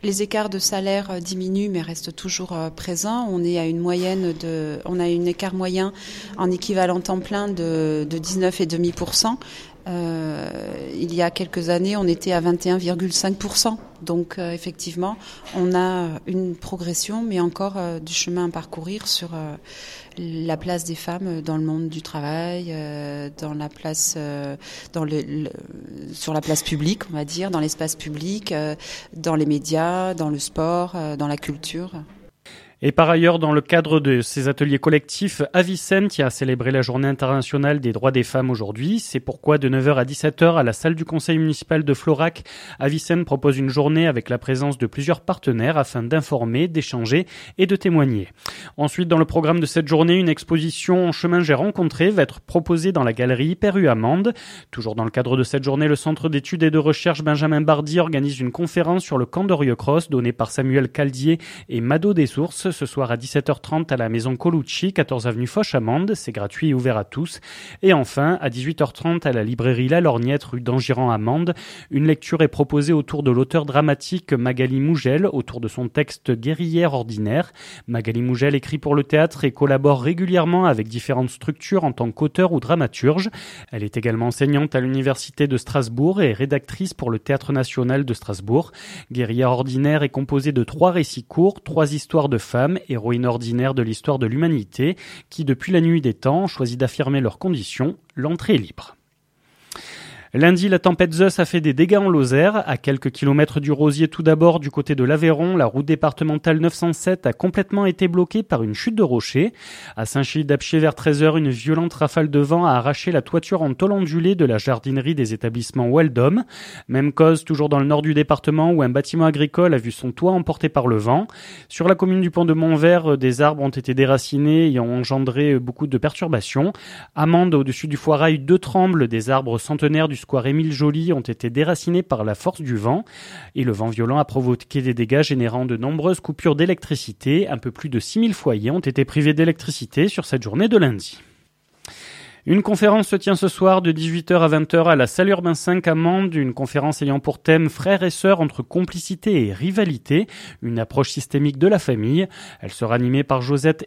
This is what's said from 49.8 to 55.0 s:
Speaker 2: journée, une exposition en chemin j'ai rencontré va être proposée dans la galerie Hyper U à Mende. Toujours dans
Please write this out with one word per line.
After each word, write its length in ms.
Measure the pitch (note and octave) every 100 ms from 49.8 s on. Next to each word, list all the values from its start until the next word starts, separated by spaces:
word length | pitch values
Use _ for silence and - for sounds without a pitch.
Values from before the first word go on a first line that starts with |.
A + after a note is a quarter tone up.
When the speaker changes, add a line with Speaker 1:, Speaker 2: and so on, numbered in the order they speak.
| D3+
Speaker 2:
journée, 260 | D#3 E3 F3+
une 140 | F3
exposition 800 | D3+ - E3 D#3+ - - F#3 F3+
en 20 |
chemin 300 | D#3 E3+ F3
j'ai 140 | E3 C3+
rencontré 560 | F#3+ G3+ E3+ - F3
va 100 | G#3
être 180 | C#3 -
proposée 540 | - F3 D#3+ E3+ E3+
dans 100 | E3+
la 80 | B2
galerie 360 | A2+ B2 B2+ D3
Hyper 280 | F3+ G#3 G3
U 140 | D#3+
à 60 | A2+
Mende. 380 | A2+ E3 G3+ A#3 - - -
Toujours 240 | - A2
dans 80 | A2